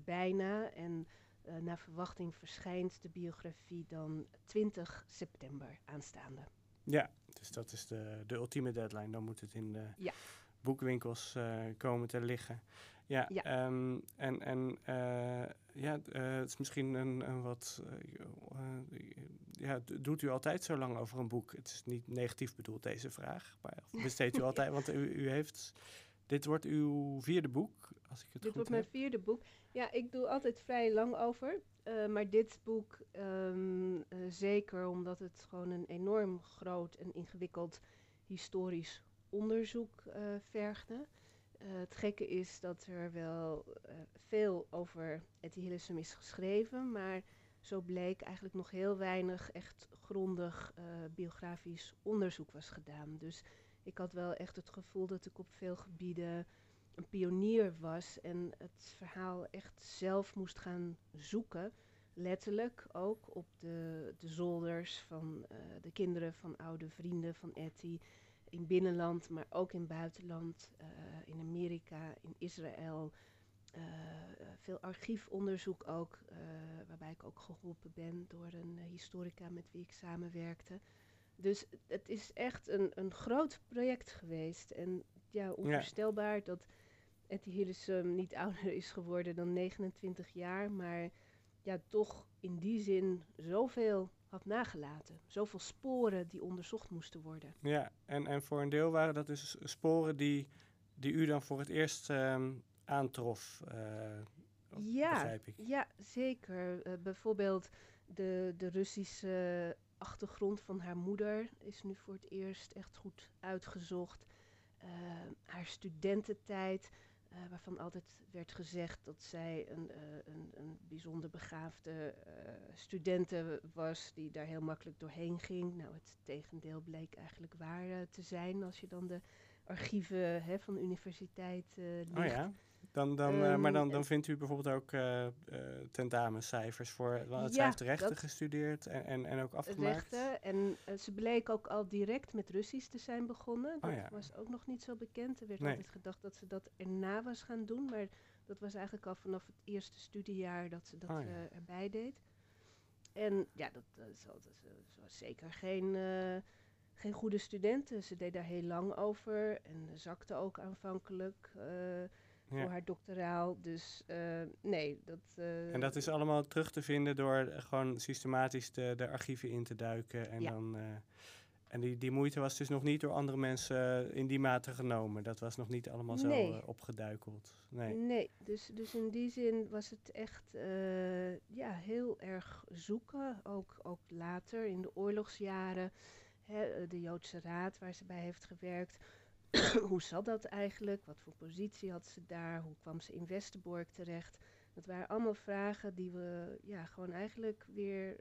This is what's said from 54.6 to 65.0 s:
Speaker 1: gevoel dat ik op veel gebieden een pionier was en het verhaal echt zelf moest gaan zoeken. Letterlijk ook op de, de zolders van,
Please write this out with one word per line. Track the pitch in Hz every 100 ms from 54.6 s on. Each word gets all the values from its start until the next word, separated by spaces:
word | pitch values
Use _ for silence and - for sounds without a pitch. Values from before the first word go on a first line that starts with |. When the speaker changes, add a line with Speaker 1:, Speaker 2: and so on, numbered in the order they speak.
| -
Speaker 1:
gevoel | 196 - 190 185
dat | 185 -
ik | -
op | 180
veel | - 185 180
gebieden | 190 165 180 170 170 170 175 - - - -
een | - -
pionier | 196 180 185 208 226 196 165
was | 160 165 - -
en | 170 175 175 -
het | 170 - - -
verhaal | 175 190 185 180 -
echt | 190 - -
zelf | - - 185 196 196
moest | 196 185 -
gaan | 185 175 175 170 -
zoeken. | 151 147 214 226 170 202 - - - -
Letterlijk | - 180 185 214 202 240 240 -
ook | 170 190 220 - 180
op | 170 -
de, | 170 165 165 160 113 -
de | 165
zolders | 160 175 170 170 170 175
van, | -